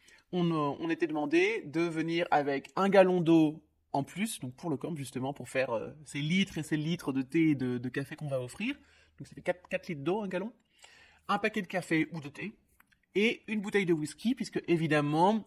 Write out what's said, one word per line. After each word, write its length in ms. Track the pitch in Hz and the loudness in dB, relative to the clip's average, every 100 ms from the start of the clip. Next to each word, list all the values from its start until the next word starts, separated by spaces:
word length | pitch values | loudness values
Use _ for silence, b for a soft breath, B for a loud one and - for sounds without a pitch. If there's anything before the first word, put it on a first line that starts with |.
| b b b | b b b
on, 180 | 180 175 | 0 2
euh, 260 | 160 147 135 | 2 0 -2
on 100 | 165 | -4
était 160 | 160 160 | -2 0
demandé 560 | 151 147 165 185 453 151 | 0 2 4 2 0 -4
de 140 | 147 | -2
venir 440 | 170 160 160 170 170 | -2 0 -2 0 2
avec 400 | 147 143 139 - - | 2 2 -2 -4 0
un 140 | 196 | 4
gallon 320 | 196 190 180 | 8 8 6
d'eau 400 | 160 165 156 160 _ _ _ | 6 6 6 0 _ _ _
en 100 | 139 | -4
plus, 360 | 135 170 220 - | -4 -4 -6 -6
donc 160 | 131 127 | -10 -8
pour 160 | 180 | -6
le 60 | 135 | -4
camp 180 | 143 160 | -4 -6
justement, 360 | 135 127 131 | -8 -6 -6
pour 160 | - 123 | -6 -6
faire, 220 | 131 127 | -2 -2
euh, 220 | 113 127 151 151 | -2 -6 -12 -10
ces 160 | 143 | -6
litres 360 | 147 185 190 - | 0 0 0 -2
et 60 | |
ces 140 | 151 151 | -2 -2
litres 360 | 151 170 - | -2 -4 -2
de 80 | 135 | -4
thé 300 | 127 165 160 | 0 2 4
et 40 | 143 | 2
de, 220 | 127 123 | 0 -2
de 120 | 123 | -4
café 260 | 143 135 - | -6 -8 -8
qu'on 140 | 147 | -6
va 120 | 135 | -4
offrir. 340 | 123 - 220 285 b b b - | -6 -6 -8 -8 b b b -20
Donc 100 | - | -18
ça 80 | - | -12
fait 60 | |
quatre, 260 | - 175 - | -6 -6 -6
quatre 220 | 180 - | -10 -8
litres 140 | 151 | -6
d'eau, 180 | 139 202 | -2 -2
un 80 | 202 | -2
gallon. 240 | 180 208 - _ b b b b b - | -4 -6 -10 _ b b b b b -4
Un 120 | 202 | -2
paquet 220 | 220 214 | 0 -2
de 60 | 175 | -4
café 400 | 190 - 160 160 | -4 0 0 0
ou 80 | 165 | -4
de 80 | 143 | -12
thé. 240 | - 196 - _ _ _ _ _ 185 | -10 -12 -12 _ _ _ _ _ 0
Et 260 | 220 220 - | 0 0 -4
une 120 | 214 | -6
bouteille 260 | 196 202 180 | 0 0 2
de 60 | |
whisky, 420 | 165 151 - 220 | 0 0 -4 -2
puisque 300 | 262 196 - - | -2 -4 -6 0
évidemment, 760 | 170 160 151 147 156 180 214 | 2 4 2 2 4 4 2